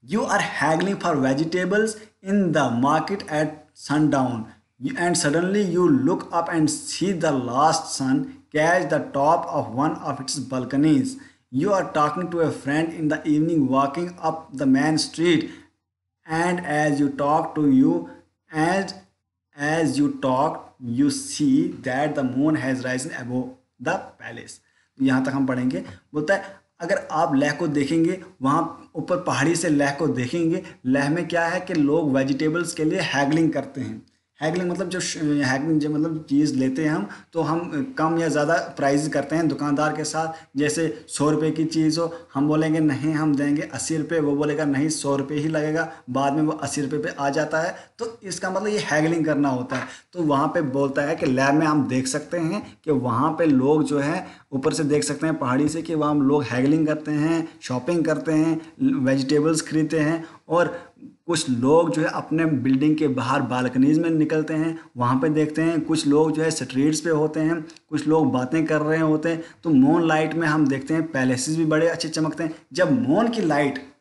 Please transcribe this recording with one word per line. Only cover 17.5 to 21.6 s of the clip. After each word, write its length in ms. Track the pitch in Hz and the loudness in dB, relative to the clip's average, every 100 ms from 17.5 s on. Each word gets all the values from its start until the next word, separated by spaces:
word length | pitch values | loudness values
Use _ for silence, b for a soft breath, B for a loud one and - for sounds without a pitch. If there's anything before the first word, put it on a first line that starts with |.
| 156 | 0
to 140 | 147 131 | 4 6
you, 100 | 147 170 - B _ _ _ 160 | 6 2 -4 B _ _ _ -2
and 260 | 160 190 190 - _ _ _ _ _ 143 | 0 0 -4 -10 _ _ _ _ _ -6
as 380 | 143 160 156 131 | -2 0 0 2
you 80 | 143 131 | 0 0
talk, 320 | 135 127 156 - - _ 123 | -2 0 0 -2 -14 _ -8
you 180 | 120 143 | 0 0
see 600 | 131 - - 147 135 | 0 -8 -2 2 4